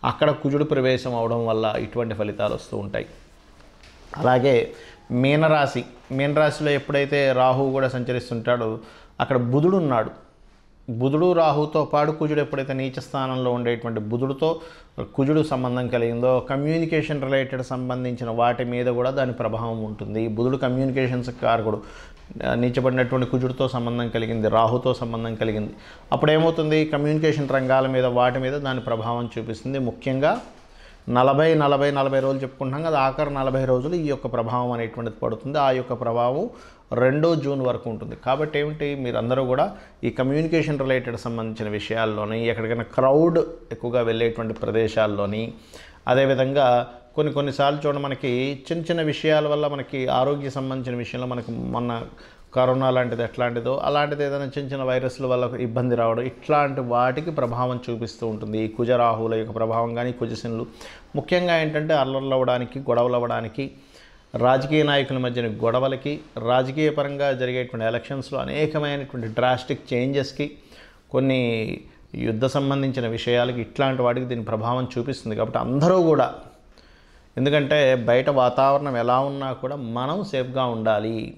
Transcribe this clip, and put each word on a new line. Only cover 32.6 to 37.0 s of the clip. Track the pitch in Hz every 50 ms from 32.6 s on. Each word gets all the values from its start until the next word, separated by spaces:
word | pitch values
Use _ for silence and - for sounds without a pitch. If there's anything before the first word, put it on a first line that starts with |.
| 139 131 135 147 160
కదా, | 165 156 143
ఆఖరు | 135 135 131 - 151 143 143 139
నలభై | 135 131 127 135 135
రోజులు | 127 127 127 123 151 175
ఈ | 175 160 151
యొక్క | 139 135 - 131
ప్రభావం | 117 120 117 113 120 123 123 123
అనేటువంటిది | 123 117 117 110 110 - 117 113 107 -
పడుతుంది. | - 120 110 110 - 135 143 156
ఆ | 143 135
యొక్క | 131 127 123 - 127
ప్రభావం | 113 120 117 113 117 120 123 127 151 196 247 - - - - - - _ _ -
రెండో | 120